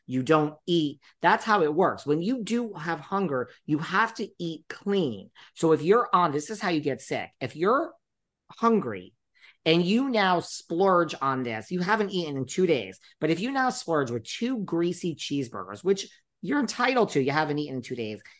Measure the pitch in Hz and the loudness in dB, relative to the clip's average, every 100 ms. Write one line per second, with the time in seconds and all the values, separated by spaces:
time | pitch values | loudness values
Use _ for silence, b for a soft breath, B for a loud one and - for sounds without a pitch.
0 | - 127 127 156 151 151 - 170 147 143 | -6 -4 4 4 4 -4 -2 0 0 -4
1 | b _ 170 220 233 208 151 156 165 107 | b _ 2 2 2 2 4 4 2 0
2 | 139 151 180 262 190 233 226 175 165 160 | -2 0 0 -4 -2 -4 -4 -8 -6 -8
3 | 143 196 180 131 120 b - 147 160 190 | -4 -2 0 -2 -4 b -4 -2 0 0
4 | 226 - 202 - 170 156 - - 202 202 | 0 -2 -10 -6 -8 -8 -12 -10 -2 0
5 | 147 101 - b b - 160 151 160 233 | 0 -4 -12 b b -2 4 4 6 4
6 | - 180 170 143 156 208 196 160 143 123 | 4 2 2 0 -4 -4 -2 -2 -2 -4
7 | - 127 90 _ 123 151 185 269 330 - | -4 -6 -6 _ -10 -2 0 2 0 -8
8 | _ _ _ _ _ - 233 220 131 98 | _ _ _ _ _ -2 2 4 2 -8
9 | 92 _ _ b b b 165 170 180 226 | -12 _ _ b b b 4 4 4 2
10 | 277 226 190 175 - - - 165 190 180 | 2 2 4 2 0 -10 -6 2 4 4
11 | 160 135 135 131 120 110 - 180 180 214 | 2 -2 -2 -2 -4 -6 -6 -4 0 0
12 | 196 185 156 139 123 - 180 135 95 - | 0 -2 -4 -6 -4 0 2 2 -2 -12
13 | b b 156 165 240 269 254 - - 156 | b b -2 0 -2 0 -2 -2 -2 0
14 | 123 120 - - 233 254 185 170 175 175 | 0 -4 -6 -6 -4 -4 -2 -2 -2 -2
15 | 180 143 - 143 120 104 92 104 175 196 | -6 -6 -6 -4 -4 -8 -10 -4 0 0
16 | - b _ _ 175 294 226 - 247 254 | -2 b _ _ -4 -2 -2 -2 0 2
17 | 208 143 131 147 151 147 147 131 117 120 | 2 2 2 2 0 -2 -4 -6 -8 -6
18 | 110 104 - | -6 -8 -14